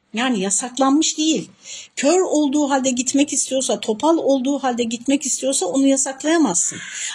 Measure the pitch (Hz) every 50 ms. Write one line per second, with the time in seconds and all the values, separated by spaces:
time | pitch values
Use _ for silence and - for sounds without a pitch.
0 | _ _ - 220 247 254 240 190 190 202 196 - 254 240 247 - 269 269 277 311
1 | 311 - - 302 311 320 302 190 - - - _ - - - - - - - -
2 | 254 285 349 370 370 - - 302 302 269 269 302 294 262 285 269 254 269 254 247
3 | 247 - - 277 285 - 285 - - - 262 269 262 - 220 - - 233 214 214
4 | 294 311 330 311 - 254 277 269 247 277 285 269 269 254 240 233 240 226 240 233
5 | - 269 277 294 - 247 - - 262 262 277 - 381 - - 269 269 277 269 269
6 | - 277 269 269 285 302 330 339 294 214 165 - - - - - - - - -
7 | - -